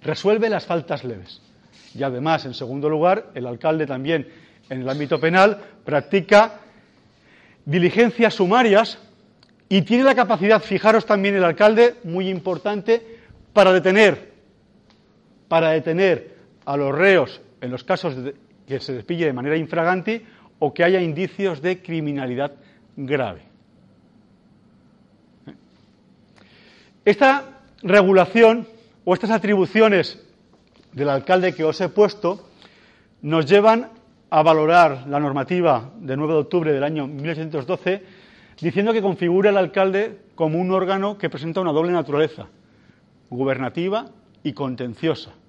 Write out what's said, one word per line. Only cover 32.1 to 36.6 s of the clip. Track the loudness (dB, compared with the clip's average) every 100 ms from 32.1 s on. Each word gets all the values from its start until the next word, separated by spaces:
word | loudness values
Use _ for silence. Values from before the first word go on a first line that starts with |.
| 2 -6 -6 -12 _ -20 _ _ _ _ _
nos | -2 -2 4
llevan | 4 6 2 -2 -16 _ _ _
a | 2
valorar | 4 4 4 6 4 2 -6
la | -4
normativa | -2 -4 -4 0 2 0 -4 -16
de | -8 -6
nueve | -2
de | -2
octubre | 0 -2